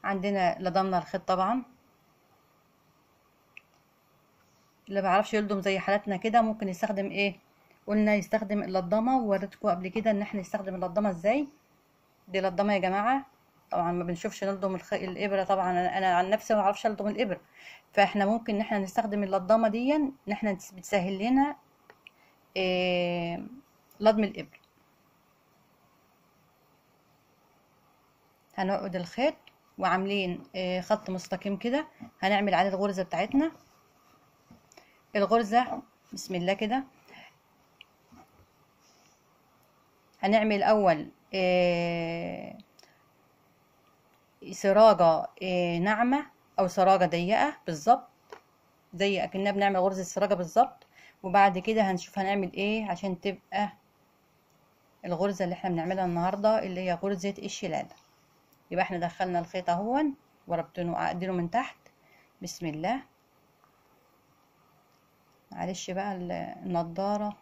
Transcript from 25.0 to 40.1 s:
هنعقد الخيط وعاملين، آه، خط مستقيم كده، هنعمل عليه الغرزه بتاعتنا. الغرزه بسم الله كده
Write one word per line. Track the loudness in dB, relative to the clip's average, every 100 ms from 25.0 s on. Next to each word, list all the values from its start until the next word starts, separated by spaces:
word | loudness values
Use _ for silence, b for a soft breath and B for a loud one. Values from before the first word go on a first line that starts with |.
| _ _ _ _ _ _ _ _ _ _ _ _ _ _ _ _ _ _ _ _ _ _ _ _ _ _ _ _ _ _ _ _ _ _ _
هنعقد | -4 -2 -2 -4
الخيط | -8 -8 -2 -2 -2 -20 _ _ -4
وعاملين، | 0 0 0 -2 -2 -6 -10
آه، | -6 -4 -4
خط | -2 -2 -2
مستقيم | -8 -6 -6 -4 -4
كده، | -2 -2 -4 B B _
هنعمل | 0 2 2
عليه | 2 2
الغرزه | 0 -2 -2
بتاعتنا. | -4 -4 0 2 2 -4 _ _ _ _ _ _ _ _ _ -20 _ -20 b b _
الغرزه | -2 2 2 4 2 0 -6 -12 _ _
بسم | -16 -6
الله | -2 -2
كده | -2 -2 -2 -4 _ B B B _ _ _ _ _ -20 _ _ -20 -20 _ _ _ _ _ _ _ _ _ _ _ _ _ _ _ _ _ _